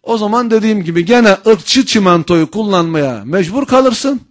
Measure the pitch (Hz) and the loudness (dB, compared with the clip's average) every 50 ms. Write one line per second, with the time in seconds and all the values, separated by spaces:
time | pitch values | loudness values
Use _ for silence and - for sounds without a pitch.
0 | _ - 226 220 208 208 220 247 247 233 226 220 208 220 214 202 175 165 165 170 | _ -4 -4 -2 -2 -2 -2 -2 0 0 0 0 2 0 0 -2 -4 -2 -2 -2
1 | 170 175 240 247 233 208 190 - - 220 220 175 - - - 262 247 - - 226 | 0 2 2 4 6 4 2 2 4 2 2 2 0 -2 0 0 0 0 0 0
2 | 196 185 175 170 160 - 175 170 160 - - 208 220 202 196 180 170 165 160 156 | 2 2 2 2 2 0 0 0 0 -2 -4 -6 -4 -2 0 -2 -2 -2 -2 -2
3 | 143 135 120 107 101 123 160 196 180 156 202 277 277 - 254 262 262 262 233 - | -2 -2 -4 -8 -8 -4 -2 -2 -2 -2 -4 -6 -2 0 2 2 2 2 0 0
4 | - 277 285 240 - _ | -4 -4 -4 -4 -8 _